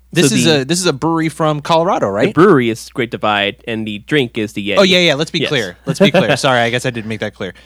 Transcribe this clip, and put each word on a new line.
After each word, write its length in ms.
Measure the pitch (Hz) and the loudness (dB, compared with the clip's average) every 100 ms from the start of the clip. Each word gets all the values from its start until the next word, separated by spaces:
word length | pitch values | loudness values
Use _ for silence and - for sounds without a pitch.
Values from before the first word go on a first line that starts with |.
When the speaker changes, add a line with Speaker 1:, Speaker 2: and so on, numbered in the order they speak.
| _ | _
Speaker 1:
This 180 | 156 143 | 0 2
Speaker 2:
So 60 | 220 | 2
Speaker 1:
is 100 | 160 | 2
Speaker 2:
the 160 | 151 | 2
Speaker 1:
a, 40 | 131 | 0
this 140 | 175 | -2
is 60 | 180 | -2
a 80 | |
brewery 340 | 135 160 165 160 | -2 -2 -2 -2
from 320 | - 156 151 | -2 -2 -2
Colorado, 480 | 143 165 170 233 113 | 0 0 2 0 0
right? 200 | 98 156 | 0 0
Speaker 2:
The 60 | |
brewery 360 | 180 202 147 117 | 4 6 6 2
is 180 | 110 - | -2 -6
Great 200 | - 147 | -6 -6
Divide, 540 | 107 107 104 101 - - | -4 -2 0 0 -4 -8
and 200 | 110 110 | -6 -6
the 100 | 104 | -8
drink 400 | - 147 120 - | -2 0 0 -2
is 160 | 107 | -6
the 160 | - 101 | -4 -2
Yeti. 80 | 101 | 2
Speaker 1:
Oh, 60 | |
yeah, 160 | 190 180 | 4 4
yeah. 160 | 170 139 | 2 0
Let's 160 | 160 | -2
be 80 | 175 | -4
Speaker 2:
Yes. 100 | 131 | -2
Speaker 1:
clear. 260 | 143 98 90 - | -2 -4 -6 -6
Let's 100 | 131 | 2
be 140 | 190 | 2
clear. 260 | 170 123 139 | 4 2 2
Speaker 2:
<laughs> 0 | |
Speaker 1:
Sorry, 220 | 139 123 | 2 2
I 100 | 117 | 0
guess 160 | 120 131 | -2 -4
I 60 | |
didn't 160 | 117 107 | -6 -6
make 140 | 107 | -6
that 120 | 107 | -8
clear. 220 | - 95 - | -8 -10 -10